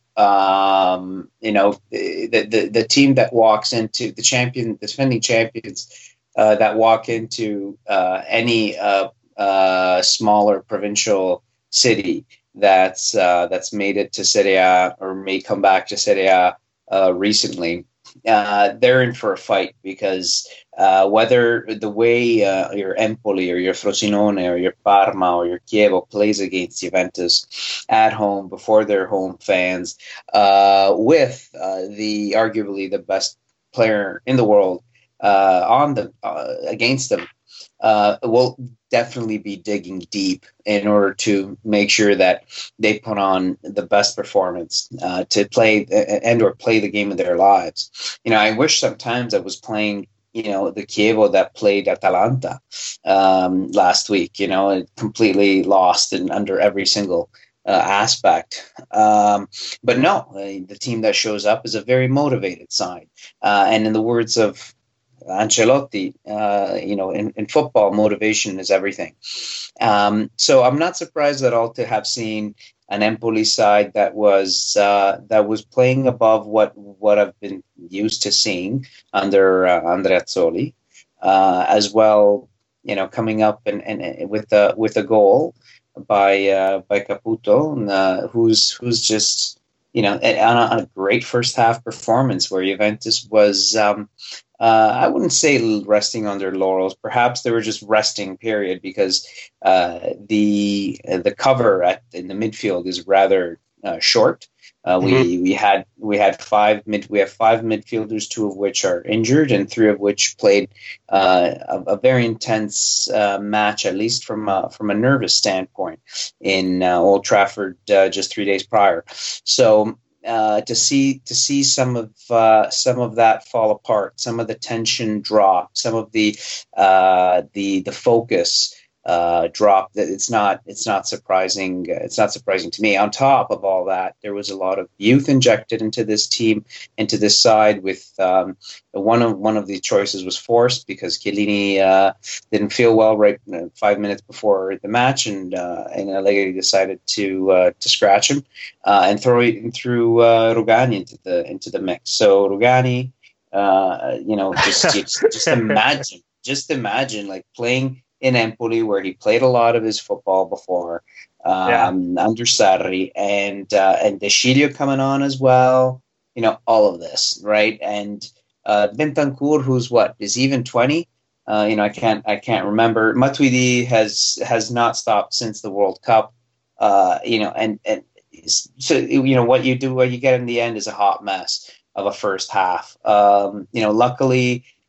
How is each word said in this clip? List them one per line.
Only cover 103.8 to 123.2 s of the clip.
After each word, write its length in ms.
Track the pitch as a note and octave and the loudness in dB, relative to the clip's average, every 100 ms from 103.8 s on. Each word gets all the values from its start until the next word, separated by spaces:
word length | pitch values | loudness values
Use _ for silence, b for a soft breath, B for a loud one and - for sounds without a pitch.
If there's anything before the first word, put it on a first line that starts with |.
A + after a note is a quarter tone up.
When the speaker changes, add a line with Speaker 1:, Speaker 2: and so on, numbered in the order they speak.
Speaker 1:
uh, 160 | G2 F#2 | -10 -4
short. 480 | - A#2 B2+ - - b b _ | 0 2 2 0 -10 b b _
Uh, 160 | - F#2 | -2 0
we, 80 | F#2+ | 2
Speaker 2:
Mm-hmm. 300 | F#2 F2 F2+ | 2 2 0
Speaker 1:
we 100 | F#2 | -2
had, 320 | G2 G#2 G2 - _ | 0 2 0 -2 _
we 200 | G#2+ G2+ | -4 2
had 220 | G2 - | 2 0
five 440 | - G#2+ G#2+ G#2+ G#2+ | -2 2 2 0 -2
mid-, 220 | G#2+ - | -8 -2
we 80 | G#2 | -2
have 120 | G2 | -2
five 300 | - A2+ A2+ | 0 2 2
midfielders, 680 | A2+ G#2+ - A2+ G#2+ A2 - | 0 -6 -6 -8 -6 -8 -8
two 160 | - G#2 | -6 -6
of 80 | F#2+ | -4
which 300 | G2+ - F#2+ | -4 -2 -2
are 160 | F2 | -2
injured, 480 | - A2 A2+ C#3+ D3 | -2 -2 2 2 2
and 160 | G2+ G2 | 0 -2
three 200 | - G#2+ | 2 2
of 100 | G2+ | 2
which 380 | G2+ G2+ - - | 0 -2 -4 0
played, 320 | G#2 G2+ F#2 B B B - | 2 2 0 B B B -2
uh, 460 | G2 F#2+ F#2 F2 - - | 0 2 2 2 -2 -8
a, 120 | F#2 - | -8 -4
a 40 | G#2 | 0
very 260 | B2+ B2+ A#2 | 2 2 0
intense, 840 | A2+ - A2 G#2+ - - - - | -2 -4 -4 -4 -4 -2 -2 -2
uh, 300 | G#2 G#2 G2+ | 0 0 -2
match, 460 | G#2 G#2+ G#2+ G#2+ G2+ | -4 -2 -2 -2 -4
at 100 | F#2 | -4
least 300 | A2+ A#2+ - | -4 -4 -6
from 220 | A2 G#2 | -8 -4
a, 220 | F#2+ - | -4 -4
from 200 | - G#2 | -6 -4
a 20 | |
nervous 420 | G2+ B2 C#3 F#2+ - | 0 2 2 0 -2
standpoint, 640 | G#2 F#2+ F#2 - F2+ D#2 B B B - | 0 -2 -6 -8 -10 -10 B B B -8
in, 440 | G2 F#2+ F#2 F#2 | -2 -2 0 0
uh, 140 | F2+ F2 | 0 2
Old 260 | F#2 G2 - | 4 2 2
Trafford, 520 | G#2 G2 G#2+ F#2+ - - | 2 2 -2 -8 -10 0
uh, 200 | G2 F#2+ | 2 4
just 220 | G2+ - | 0 -6
three 140 | - G2+ | -4 -2
days 180 | G2 | -2
prior. 400 | - A2+ G2 E2 B B B B | -2 2 2 0 B B B B
So, 540 | - - A#2 G#2+ G#2+ A2+ _ _ - | -2 2 4 4 2 -4 _ _ -6
uh, 360 | A2+ A2 G#2+ | -2 0 0
to 140 | - A2+ | -2 -2
see, 440 | - C#3 C3+ C3 - | 0 2 0 -2 -6
to 100 | B2 | -4
see 280 | - C#3 | -2 0
some 320 | C3+ - B2+ A#2+ | 0 0 -2 -4
of, 160 | G#2+ _ - | -8 _ -2
uh, 380 | A#2 A2+ A2 G2+ | 2 6 4 4
some 300 | - C3 B2 | 0 -2 -2
of 160 | A#2+ | -2
that 320 | A2 | 2